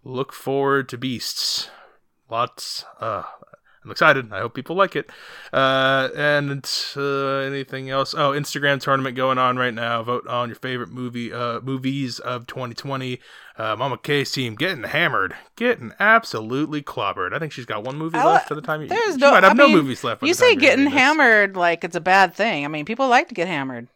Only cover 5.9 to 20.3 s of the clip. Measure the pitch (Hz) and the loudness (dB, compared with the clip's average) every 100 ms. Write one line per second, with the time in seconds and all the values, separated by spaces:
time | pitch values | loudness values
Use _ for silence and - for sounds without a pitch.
5.9 | 135 131 147 147 147 143 143 - - - | 2 0 0 0 2 0 -6 -6 -6 -6
6.9 | 139 139 139 139 135 135 139 135 131 135 | -6 -4 -2 -2 -2 -4 -6 -8 -10 -4
7.9 | 135 131 160 143 143 147 147 143 139 143 | -2 -2 0 0 0 -4 -2 0 0 0
8.9 | 135 131 123 131 127 127 127 123 113 117 | 0 0 -2 0 2 2 2 -2 -2 -2
9.9 | 117 113 123 - 120 120 110 127 127 117 | -2 -2 -6 -4 -4 -4 -8 -8 -6 -8
10.9 | 127 123 120 117 117 120 117 127 135 131 | -8 -8 -8 -8 -6 -6 -6 -6 -4 -4
11.9 | 139 131 117 - 123 117 131 123 113 139 | -4 -6 -6 -8 -8 -8 -10 -10 -10 -8
12.9 | 135 127 123 - - - - 110 107 135 | -8 -6 -10 -14 -20 -20 -8 -4 -2 -4
13.9 | 117 - 143 135 139 123 107 180 160 101 | -4 -2 -2 -2 -4 -6 -4 -4 -4 -4
14.9 | 147 170 113 92 - - - 240 240 120 | -2 0 0 -2 -6 -20 -4 -2 -2 -6
15.9 | - 202 220 - 117 110 131 151 151 143 | 0 4 4 2 -8 -4 -4 -4 -6 -8
16.9 | - 101 92 90 123 156 - 120 107 120 | -4 -4 -2 -4 -4 -8 -10 -8 -6 -6
17.9 | 143 160 202 302 403 - 151 - 156 - | -6 -4 0 4 2 0 -8 -6 -6 -4
18.9 | 403 440 277 277 214 190 226 285 180 135 | -2 -2 4 6 8 8 8 8 6 4
19.9 | 117 123 110 285 | -4 -4 -2 0